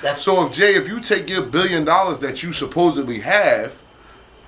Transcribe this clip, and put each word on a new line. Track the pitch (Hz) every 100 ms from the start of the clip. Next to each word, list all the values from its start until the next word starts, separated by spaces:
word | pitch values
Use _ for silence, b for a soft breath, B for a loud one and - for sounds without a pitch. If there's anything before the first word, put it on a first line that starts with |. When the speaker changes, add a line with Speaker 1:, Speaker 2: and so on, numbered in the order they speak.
Speaker 1:
That's | 143 139
Speaker 2:
So | - 190 151
if, |
Jay, | 147 202 190
if | 156
you | 226
take | - 196 151
your | 185
billion | 143 180 185 175 151
dollars | 175 190 139
that | 135 -
you | 175
supposedly | 160 135 160 175 143 135 113
have | 117 202 175 113 110 - - B B B B -